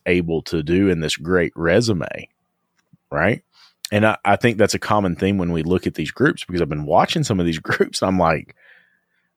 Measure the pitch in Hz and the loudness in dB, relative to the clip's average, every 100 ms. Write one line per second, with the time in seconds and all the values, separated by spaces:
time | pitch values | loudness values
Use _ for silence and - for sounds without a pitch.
0 | - 90 85 80 71 85 76 87 98 85 | 0 0 0 -4 -4 -6 0 2 2 0
1 | 78 - 76 90 85 - 82 95 120 95 | -2 -6 0 0 0 -2 2 2 2 -2
2 | - - - _ _ _ _ _ _ _ | -4 -10 -16 _ _ _ _ _ _ _
3 | _ 71 85 139 _ _ - _ - 104 | _ 0 0 0 _ _ -20 _ -4 2
4 | 107 107 - 101 120 104 104 95 - 107 | 2 2 0 2 2 2 2 2 0 0
5 | 98 85 95 101 87 85 80 90 - 82 | 0 0 0 0 0 -2 0 0 0 -4
6 | 76 - 139 - - 90 78 76 73 87 | -8 0 0 0 -6 -4 -2 -4 0 2
7 | 85 - - 98 87 80 - - - - | 2 0 -2 0 0 -2 -4 -2 -2 -2
8 | 98 95 82 80 - - _ - _ _ | 0 2 2 0 -4 -20 _ -20 _ _
9 | _ _ _ | _ _ _